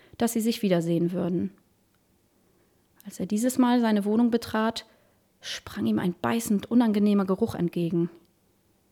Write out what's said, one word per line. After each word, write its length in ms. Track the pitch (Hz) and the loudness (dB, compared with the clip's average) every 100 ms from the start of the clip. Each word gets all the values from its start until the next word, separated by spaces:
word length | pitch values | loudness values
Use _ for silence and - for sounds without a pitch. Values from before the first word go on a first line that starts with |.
| - - | -20 -4
dass 160 | 233 | -2
sie 80 | 233 | 0
sich 200 | 220 226 | -2 0
wiedersehen 500 | 202 175 165 170 170 | 2 2 2 0 0
würden. 400 | 180 175 175 196 - _ _ _ _ _ _ _ _ _ _ _ _ _ _ - | -2 -2 -2 -4 -8 _ _ _ _ _ _ _ _ _ _ _ _ _ _ -20
Als 140 | - | -10
er 60 | 185 | -4
dieses 320 | 208 254 254 | -2 0 2
Mal 240 | 247 247 | 2 4
seine 240 | 226 214 202 | 2 2 2
Wohnung 260 | 220 240 | 2 2
betrat, 540 | 233 - 220 220 - - _ _ _ _ _ | 0 -2 -2 -2 -4 -14 _ _ _ _ _
sprang 440 | - - - - 220 | -14 -12 -12 -6 -2
ihm 140 | 208 | 0
ein 160 | 180 175 | -2 -2
beißend 500 | 240 233 - 202 - | -2 -2 0 -2 2
unangenehmer 540 | 233 233 208 208 202 190 | 2 4 2 2 2 2
Geruch 300 | 190 226 - | 0 -2 -2
entgegen. 540 | 175 175 170 170 170 - _ _ _ _ _ _ _ | -4 -2 -2 0 -2 -4 _ _ _ _ _ _ _